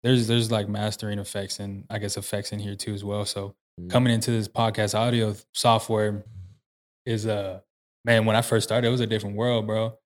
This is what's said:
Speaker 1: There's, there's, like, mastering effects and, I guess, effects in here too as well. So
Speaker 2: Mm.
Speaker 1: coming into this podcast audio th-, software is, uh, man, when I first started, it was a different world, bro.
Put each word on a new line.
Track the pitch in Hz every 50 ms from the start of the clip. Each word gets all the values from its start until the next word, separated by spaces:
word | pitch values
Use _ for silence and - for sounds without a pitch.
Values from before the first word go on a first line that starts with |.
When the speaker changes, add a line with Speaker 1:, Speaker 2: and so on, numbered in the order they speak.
Speaker 1:
There's, | - 120 131 123 117
there's, | 110 117 120 117 110
like, | 117 107 101 98
mastering | 104 104 104 107 104 - - 107 104 101
effects | 98 - - 101 98 98 - -
and, | 101 101 98 98 - -
I | 110 104
guess, | 101 101 -
effects | 107 98 - - 101 101 -
in | - 107
here | 104 101 101
too | 101 - 113 104
as | 101 101
well. | 101 101 104 101
So | - - 101 98 101 - _ _ _ _ -
Speaker 2:
Mm. | 87 87
Speaker 1:
coming | 92 123 123 123
into | 117 113 107 -
this | 117 113 107 -
podcast | _ - 113 113 107 - 107 101 - 107
audio | 113 123 120 117 113 107
th-, | 104 104 - _ _
software | - - 120 113 110 - - 113 107 107 107 104 101 - - - - - - - _ _ _ _ _ _ _ _ _ _
is, | 123 113 107 104
uh, | 110 107 101 98 95 92 95 _ _ _ _ _ _ _ _ _
man, | 117 117 113 110
when | 110 107
I | 110
first | 120 - 120 113 107 -
started, | 107 104 113 117
it |
was | 123 123
a | 120
different | 107 110 107 104 101 101
world, | 104 117 123 123 113 107
bro. | 107 107 110 110 113 113 _ _